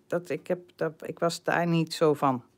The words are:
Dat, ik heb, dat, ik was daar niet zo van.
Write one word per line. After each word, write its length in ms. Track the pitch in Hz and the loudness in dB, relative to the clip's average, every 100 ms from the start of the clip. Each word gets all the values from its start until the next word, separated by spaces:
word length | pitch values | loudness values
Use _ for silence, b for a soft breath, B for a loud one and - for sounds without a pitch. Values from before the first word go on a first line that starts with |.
| - | -6
Dat, 220 | 175 175 | -6 -4
ik 180 | 151 - | -8 -4
heb, 140 | 180 - - | -6 -6 -6
dat, 320 | 160 160 - | -6 -6 -12
ik 100 | 160 | -2
was 240 | 170 170 | -2 -2
daar 240 | - 165 175 | 0 0 2
niet 280 | 165 160 | 2 0
zo 200 | - 160 | 2 2
van. 300 | 139 143 123 - | 4 2 0 -6